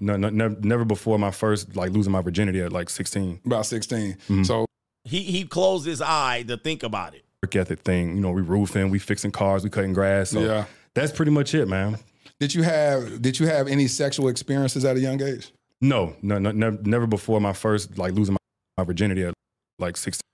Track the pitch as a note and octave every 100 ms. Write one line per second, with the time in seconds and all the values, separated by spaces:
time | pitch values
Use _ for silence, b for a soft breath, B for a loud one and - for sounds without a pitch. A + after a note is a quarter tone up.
0 | G2+ G2 G#2+ G#2+ A2 G#2 G#2+ A#2+ A2+ G2+
1 | A2+ G#2+ G2+ - A2 G#2 - G2 F#2 G#2
2 | G2 F#2+ F2 F2 G2+ F#2 F2 F2 E2+ -
3 | F#2 G2+ F#2 F2 B2 A2+ G#2+ A2+ - A#2
4 | G2+ F#2+ - F#2+ F#2 A2+ A2+ _ _ _
5 | - F3 F#3+ F3+ F3+ F3+ F#3+ F#3 D3+ C#3+
6 | D#3 D#3 C3 A#2+ A#2 A#2 D#3+ D#3 A#2 G#2
7 | E2+ - _ - F#2 G2 F2 D#2 G2 F2+
8 | E2+ G2 F#2+ F#2 E2+ G2 G2 G2+ F#2+ G2
9 | - G2+ G2+ - G2 F#2+ A2 G#2+ F#2+ F#2+
10 | G2 G2 F#2 A2 A2 G#2+ G2+ B B B2
11 | D3 C#3+ D3+ D3 C#3 D#3 G2 F#2+ G2+ A2
12 | - b b - C#3+ E3 E3 D#3 D3 C3+
13 | A2+ A#2 B2+ C3 D#3+ D3+ C3+ C#3 B2+ -
14 | C#3 C#3+ C3 - - C#3 C3+ C#3 C3 B2+
15 | C3 C#3 C#3 A#2+ - _ _ - C3 A#2+
16 | E2+ - G2+ G2+ G#2 G#2+ A2+ G#2 G#2 A#2+
17 | A2+ G#2 - G#2+ G#2 F#2+ A2 G#2+ F#2+ G2
18 | F#2 G2 G2 F#2+ _ _ _ - F2+ E2+
19 | G#2 F#2+ F2 - _ _ _ - F2+ -
20 | - - -